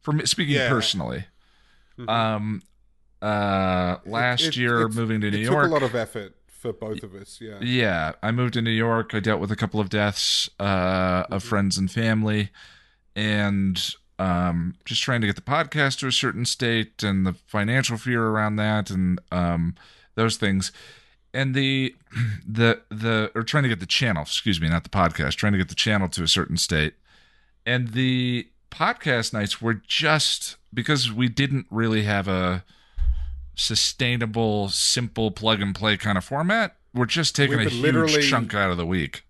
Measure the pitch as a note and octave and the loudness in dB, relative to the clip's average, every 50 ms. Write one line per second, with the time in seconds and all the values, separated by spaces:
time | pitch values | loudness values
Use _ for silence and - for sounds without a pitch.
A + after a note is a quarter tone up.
0 | _ D#3 D3+ D3+ - - - - F3 C#3+ D3 C#3 C3 A#2+ C3 A#2 G#2 - - F#2+ | _ 0 -2 0 0 -2 0 0 0 2 2 2 4 4 2 2 2 0 -2 -2
1 | C#2 A#1+ A#1+ C#2 F#2+ - _ _ _ _ _ _ _ _ _ _ _ _ _ - | -4 -4 -6 -6 -8 -12 _ _ _ _ _ _ _ _ _ _ _ _ _ -12
2 | A#2+ G#2+ A2 A#2 A2+ A2 A2 G#2+ G#2 G#2+ G#2+ F#2 _ _ _ _ _ _ _ _ | -4 -2 0 2 2 2 0 -2 -2 -4 -6 -6 _ _ _ _ _ _ _ _
3 | _ _ _ _ G2 G#2+ G#2 G#2 G#2 G2+ F#2+ F#2+ F#2+ F#2 F2+ F2+ F2+ F2+ F2 - | _ _ _ _ -2 -2 0 0 2 2 2 2 2 2 2 2 2 0 -2 -4
4 | - F#2 G#2+ A#2 A#2+ B2 B2 B2 E3 D#3+ D3 B2 B2 A#2+ A#2+ A#2 A2+ A2 A2 A#2 | -6 -6 -4 -2 0 0 0 0 0 0 0 0 0 2 2 2 2 0 0 -2
5 | A#2 A2 A2 G#2+ G#2 G#2 G2+ G#2 A2 A#2+ - D3 C#3+ E3 D#3+ D3 C3+ A#2+ A#2 A#2+ | 0 0 0 0 0 0 0 0 0 2 2 2 4 4 2 2 0 0 0 -2
6 | A2 - - A#2 G2+ F#2+ _ _ _ _ - - - A#2+ G#2 - A2+ G#2+ G#2+ G2+ | -4 -4 -6 -12 -12 -12 _ _ _ _ -20 -8 -8 -8 -8 -6 -8 -8 -8 -8
7 | - G2+ F#2 G2 G2 - - - A#2 A2 G#2 G2 A#2+ A#2+ B2 B2+ A#2 G#2 F2+ E2 | -10 -14 -16 -18 -18 -20 -18 -16 -16 -16 -10 -6 -2 0 2 2 2 2 2 0
8 | D#2 D#2 - - - G#2+ A#2 B2 B2 A#2+ A#2 A#2+ A2+ A2+ A2+ A2 A2+ A#2 A2+ A2+ | -2 -2 -4 -4 -4 -2 0 2 0 0 0 0 0 0 0 2 2 2 2 0
9 | A2+ - - G#2+ F#2 A2 G#2+ E2+ F2+ G2+ G#2+ - A2+ G2+ - G#2+ G#2 F#2 - G#2 | -2 -2 -4 -2 0 0 0 0 0 -2 -2 -2 -2 -2 0 -2 -2 0 0 0
10 | G#2 G#2 G2+ - - - - - - - _ - G2 G2+ G2 F#2 F2+ F2+ F#2 F#2 | 0 0 0 -2 -2 0 0 0 -2 -4 _ -4 0 2 2 2 2 2 2 2
11 | F#2 F#2 F2+ F#2 - - F#2+ G2 G2 - A2+ G2+ G2 F#2+ F#2 F#2 F#2+ F#2 - A#2+ | 2 2 2 0 0 -2 -4 -6 -4 -2 0 2 2 0 0 0 -2 -2 0 0
12 | A2+ A2+ A2 A2 G#2+ G#2+ G#2+ G#2+ G#2 G2+ _ - - - - - _ _ _ _ | 0 2 2 2 2 0 0 0 -2 -4 _ -18 -20 -20 -20 -20 _ _ _ _
13 | _ _ _ G2+ G#2+ G#2+ G#2+ G#2 G#2 G2+ G2+ G2 G2 F#2+ F#2 - - - - - | _ _ _ -4 -2 0 0 2 2 2 2 2 0 0 0 -2 -4 -6 -8 -12
14 | _ _ _ - F#2 F#2+ F2 F2 F2+ F2+ E2+ E2+ E2 F2+ F2+ _ _ - A#2 - | _ _ _ -4 0 0 2 2 2 0 0 0 -2 -4 -6 _ _ -6 -4 -4
15 | - - B2+ A#2+ G#2+ G2+ F#2+ - - - C#3 D#3+ D#3+ - - D3+ C#3+ C3+ C3 - | 0 0 0 2 2 0 -2 -2 -2 -2 0 0 0 -2 0 0 2 2 0 -2
16 | C#3 C3 B2+ - - B2 F2+ G#2 A#2+ - - - C3 A#2 A#2 A2+ G#2+ - _ - | -2 0 0 0 0 0 -2 -2 -4 -4 -2 -2 0 0 2 0 0 -2 _ -4
17 | - G#2 G2 F#2+ F#2+ F#2+ F2+ - _ _ - G#2+ G2+ G#2+ A#2+ C3+ C3 - A#2 G#2+ | -2 0 2 2 2 0 -2 -4 _ _ -4 -2 0 2 0 0 0 0 -4 -4
18 | - B2+ B2 A#2 A2+ A2 G#2+ A2 G#2+ G#2+ G#2+ G#2 G#2 G#2+ G#2+ G#2+ G2 - G2 F#2 | -2 -2 0 0 2 2 2 0 0 0 0 0 0 2 0 0 -2 -2 -2 0
19 | F#2 F2+ F2+ F2+ - _ F2 F2+ F2 F2 E2+ E2+ E2+ E2+ F2+ - - - - - | 2 0 0 -2 -4 _ -2 0 0 2 0 0 0 -2 -4 -6 -16 -20 -20 -20
20 | - _ _ - A2+ A2+ G#2+ - A2 G2+ G2 F#2+ F#2 - - - - - - - | -20 _ _ 0 0 0 0 0 0 2 2 2 0 -2 -8 -14 -20 -20 -20 -20
21 | _ _ _ _ _ _ - B2+ C3+ C3+ B2+ C#3 C3+ C3+ C3+ C3+ C3 B2+ - _ | _ _ _ _ _ _ -4 -4 -2 0 0 0 2 2 2 0 -2 -4 -6 _
22 | _ _ - A2+ A#2+ A2 G#2 - - - G#2+ A2 A#2 A#2 A2+ - _ _ G#2+ G#2+ | _ _ -4 -4 -2 -2 -4 -8 -8 -6 2 4 4 4 4 2 _ _ -10 -4
23 | A2 A#2 A2+ A2 G#2+ - - A2+ A2+ - - D3+ C#3 B2+ A2+ F2 F2+ - - - | 0 0 2 2 0 0 -2 -4 -4 0 2 2 2 2 0 -2 -2 -2 0 2
24 | C#3+ A#2+ G2 D#2 D2 - - - - A2+ F#2+ D#2+ E2 D#2+ E2 E2+ - - - G2+ | 2 2 0 -2 -2 -4 -6 -2 0 0 0 2 2 2 2 0 0 0 2 2
25 | F2+ E2 D#2 - D2+ C2+ - - - G#2 G2+ F#2+ F2+ - - - - A2+ G#2+ G2+ | 2 4 2 0 -2 -2 -2 0 0 0 2 2 0 -2 -2 -2 0 0 0 0
26 | F#2+ E2+ - - E2+ E2 - G2 E2+ - D#2 E2+ - - F2 D#2 D2+ D#2 - _ | 0 -2 -2 -2 0 2 2 2 2 0 -2 -2 -2 0 0 0 0 0 -4 _
27 | _ _ - - _ _ _ _ _ _ _ _ _ A2+ B2 B2+ B2 A2+ G#2+ B2 | _ _ -20 -20 _ _ _ _ _ _ _ _ _ -2 -2 0 -2 -2 -2 0
28 | C3 C3 B2+ B2+ B2+ B2 B2 A#2+ - _ _ _ _ _ - - D#3 G3+ A#3+ - | 0 2 2 0 0 0 -2 -4 -6 _ _ _ _ _ -4 -2 -2 -2 -2 -2
29 | - D#3 B2+ A#2 A2 - - A2 G#2 G2 - - A2+ A#2 A2+ G#2 - - - - | -2 0 0 0 0 -2 -2 -4 -2 -2 -4 -4 -2 -2 -2 -2 -4 -4 -2 0
30 | D#3 D3+ D#3 D3+ - - - - - - - _ _ _ - A#2 A2+ - D3+ C3+ | 2 2 2 2 2 0 -2 -4 -6 -12 -12 _ _ _ -6 -4 0 0 0 2
31 | B2 A#2 G#2+ A2+ B2+ B2 A2+ - C#3 C3+ C#3 C3 - _ G2+ A2 A2+ A2+ A2 G#2+ | 0 -2 0 0 0 0 2 0 0 0 0 -4 -4 _ -2 0 0 2 2 2
32 | G#2 G#2 G#2 G2 F#2 G2 F#2 F#2 F#2 F2+ F2+ F#2 - _ - - _ _ _ - | 2 2 0 0 0 0 0 0 0 0 -2 -4 -6 _ -20 -20 _ _ _ 0
33 | - - - - - - - - - - - - - - A2+ - - - - - | 2 2 2 0 -4 -6 -8 -12 -14 -14 -6 -6 -4 -2 0 0 0 0 0 0
34 | C3 A#2+ B2 A#2+ A#2 A2 G#2+ A#2 A2+ A2 G#2 G#2 G2+ G2 F#2+ - - - - B2+ | 0 0 0 0 -2 -2 0 0 0 2 2 0 -2 -2 -2 -2 0 0 0 0
35 | B2 A2+ - - A2 G#2+ F#2 - - A2 A2 G2 G#2 G2+ F#2 - G#2+ G#2+ G#2 F#2+ | -2 -4 -2 -2 -2 -2 -2 0 0 0 2 2 0 -2 -2 0 0 0 0 0
36 | - G#2 G2+ F#2 - - C3+ C#3+ E3 F3+ G#3+ A#3 A3 - - _ _ _ - B2 | 0 0 0 0 -2 -2 -4 -2 0 0 2 0 0 -2 -6 _ _ _ -2 -2
37 | B2 A2+ - E3 D#3+ - - - C#3+ C#3 C#3 B2 G#2+ A#2 A#2+ A#2+ C3 D#3 - D#3+ | 0 0 0 0 0 0 2 2 2 2 2 2 0 0 0 2 2 2 4 4
38 | E3 D#3 D3+ D3 C#3+ C#3 C#3 A#2+ A#2 - G2+ G#2 G2+ F#2 F2+ F2 E2+ E2+ F#2 F2+ | 2 4 2 2 2 2 2 2 0 0 0 0 2 2 0 -2 -2 -2 0 -2
39 | D2 C#2 - - - | -2 -4 -6 -14 -18